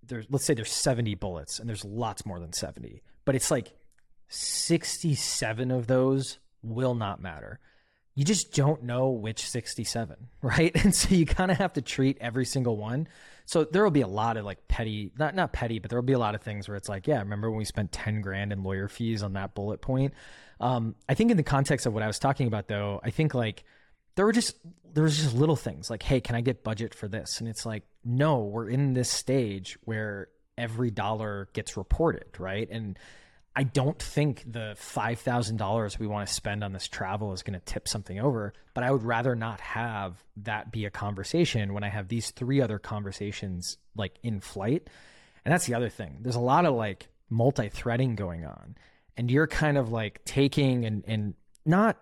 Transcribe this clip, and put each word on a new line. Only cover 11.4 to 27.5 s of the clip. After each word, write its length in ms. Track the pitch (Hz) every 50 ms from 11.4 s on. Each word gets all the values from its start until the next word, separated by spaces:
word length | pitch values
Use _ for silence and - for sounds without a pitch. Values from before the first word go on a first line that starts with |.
| 185 185 180
have 200 | 123 196 175 -
to 80 | 151
treat 340 | 127 - - - 135 135 139 -
every 260 | 107 120 113 131 127
single 320 | - - 139 127 120 113 104
one. 300 | 104 110 120 143 160 - - - - - - - _
So 180 | - - 170 156
there 200 | 156 156 185 214
will 60 | 202
be 100 | 151 143
a 60 | 123
lot 320 | 92 98 104 107 117 113 110
of, 80 | 101
like, 220 | 101 95 - _ _
petty, 440 | - - 117 113 107 104 104 92 _ 117
not, 160 | 151 151 180
not 180 | 190 175 -
petty, 260 | - - 127 117 117 107
but 120 | 87 -
there 80 | 117 120
will 80 | 123
be 80 | 127 135
a 40 | 123
lot 160 | 117 104 104
of 60 | 107
things 260 | - - 104 104 95
where 120 | - 104 98
it's 100 | - -
like, 180 | 104 95 -
"Yeah, 120 | 147 151 123
remember 320 | 98 101 104 101 107 113
when 80 | 110 110
we 80 | 107
spent 260 | - - - 104 87
ten 300 | - - - 113 107 107
grand 320 | 101 101 98 98 101 101 101
in 80 | 98
lawyer 260 | 95 95 98 95 98 101
fees 340 | - - 120 113 113 104
on 120 | 104 101 95
that 200 | 98 95 101 -
bullet 280 | - 101 104 104 -
point?" 320 | - - 131 131 135 139 - - - - - - - - - -
Um, 340 | 113 123 127 120 113 113 - _ _ -
I 40 | 135
think 160 | - 220 233
in 60 | 240
the 60 | 175
context 420 | 147 - 147 135 135 - 147 123 -
of 80 | 127
what 100 | 104 110
I 40 | 107
was 120 | 107 104 -
talking 280 | - 135 120 - 139
about, 220 | 117 107 107 98 -
though, 320 | 107 101 101 101 101 98 -
I 60 | 117
think, 240 | - - 156 151 -
like, 300 | 127 117 110 101 - - _ _ _ _ _ _ _ _ _ _
there 100 | - 196
were 80 | 214
just, 240 | 226 240 226 - - _ _ - - _ _ - -
there 100 | 147 156
was 140 | 160 147 151
just 160 | 156 143 113
little 220 | 123 147 156 156
things 340 | 127 - 117 - 71 - -
like, 120 | 117 107
"Hey, 200 | - - 143 127
can 140 | - - 120
I 40 | 117
get 240 | 120 131 123 - _
budget 300 | 110 110 101 117 110 -
for 120 | - -
this?" 320 | 104 98 110 - - - -
And 80 | 113
it's 200 | 113